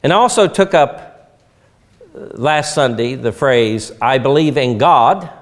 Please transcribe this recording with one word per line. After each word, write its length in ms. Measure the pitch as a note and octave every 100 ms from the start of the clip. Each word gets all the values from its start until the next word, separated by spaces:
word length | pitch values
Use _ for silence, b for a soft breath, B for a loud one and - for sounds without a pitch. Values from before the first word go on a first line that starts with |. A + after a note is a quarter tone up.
And 100 | C#3
I 40 | F#3
also 320 | A#3+ - G3
took 260 | - F#3+
up, 640 | E3+ C#3 - - - _ _ _ _ _ _ _ _ -
uh, 60 | - -
last 400 | - B2+ D3+ D3
Sunday 400 | - C3+ A2+ A#2+ C3
the 160 | A#2+
phrase, 600 | G#2 C#3 B2 A2+ A2 - -
"I 180 | A#2 C3
believe 380 | B2 C#3+ D#3 D3
in 220 | B2+ A2
God 500 | D3 D3+ A#2+ F#3+ F3 -